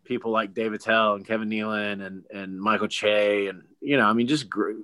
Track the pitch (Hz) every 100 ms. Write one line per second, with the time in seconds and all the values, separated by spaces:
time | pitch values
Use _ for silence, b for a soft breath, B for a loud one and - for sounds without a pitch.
0 | - 123 117 110 104 95 110 107 - 113
1 | 107 101 95 110 110 110 107 107 104 101
2 | 95 95 - 101 95 95 104 107 104 -
3 | 107 104 104 104 98 92 - _ 139 143
4 | 107 113 120 147 110 101 98 113